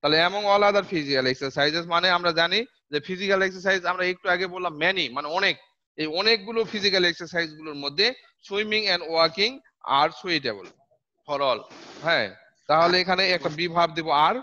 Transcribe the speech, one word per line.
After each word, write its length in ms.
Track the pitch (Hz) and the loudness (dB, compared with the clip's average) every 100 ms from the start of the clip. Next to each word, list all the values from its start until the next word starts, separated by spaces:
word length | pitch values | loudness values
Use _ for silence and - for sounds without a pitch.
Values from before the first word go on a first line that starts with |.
তাহলে 240 | 147 156 175 | 4 4 4
among 180 | 202 | 2
all 280 | 208 202 202 | 2 6 6
other 220 | 202 185 | 4 0
physical 400 | 175 143 135 127 | -4 0 0 2
exercises 540 | 131 139 139 143 160 170 | 0 -4 0 0 0 0
মানে 220 | 170 180 | 0 2
আমরা 220 | 175 175 | 2 2
জানি 340 | 160 170 190 247 _ _ | 0 0 0 -4 _ _
যে 80 | 147 | -8
physical 420 | 160 185 196 196 | -6 -6 0 2
exercise 440 | 190 185 185 190 175 | 0 -2 0 0 0
আমরা 200 | 180 180 | -2 -2
একটু 240 | 180 196 | -2 -2
আগে 180 | 175 185 | -2 -2
বললাম 320 | 185 180 151 | -4 -6 -2
many 320 | 170 190 143 | -2 0 -4
মানে 160 | 127 147 | -6 -4
অনেক, 300 | 170 196 156 _ _ _ - | 0 0 -2 _ _ _ -8
এই 80 | 156 | -6
অনেকগুলো 580 | 160 208 226 190 226 | -2 0 0 -2 -4
physical 420 | 208 220 196 190 175 | -4 -2 0 2 0
এক্সারসাইজগুলোর 680 | 165 170 175 165 151 156 143 | -2 -6 -6 -6 -8 -14 -10
মধ্যে 380 | 139 143 220 262 _ _ - | -8 -2 -2 -2 _ _ -8
swimming 480 | 196 214 214 208 175 | -6 -2 -2 0 -2
and 40 | |
walking 580 | 160 165 165 165 214 269 _ _ - 139 | -2 2 2 2 -4 -4 _ _ -2 2
are 80 | 151 | 2
suitable 580 | 160 190 160 127 104 87 _ _ _ _ _ - | -2 -4 -4 -2 -6 -12 _ _ _ _ _ -8
for 120 | 143 | -2
all। 200 | 139 113 - - - - | 0 -2 -4 -20 -20 -8
হ্যাঁ, 340 | 156 160 104 90 _ _ - | 0 0 0 -8 _ _ 0
তাহলে 340 | 151 170 180 | 4 4 2
এখানে 280 | 180 185 190 | 0 0 2
একটা 200 | 180 175 | 0 -2
be 180 | 151 175 | -4 -2
verb 200 | 170 170 | 0 0
দিব 220 | 160 160 | 0 0
আর 260 | 147 156 233 | 4 4 2